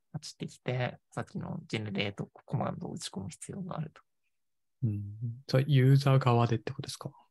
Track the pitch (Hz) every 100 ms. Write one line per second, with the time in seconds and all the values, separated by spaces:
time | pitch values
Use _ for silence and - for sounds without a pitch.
0 | _ 151 - - 156 - - 127 123 -
1 | _ - - 190 - - - 113 107 98
2 | 104 - - - - 147 143 - 175 165
3 | - 190 196 - - 202 180 - 156 -
4 | _ _ _ _ _ _ _ _ 113 104
5 | 101 107 117 120 - 131 143 135 127 139
6 | 139 135 131 120 117 113 - - - -
7 | - - _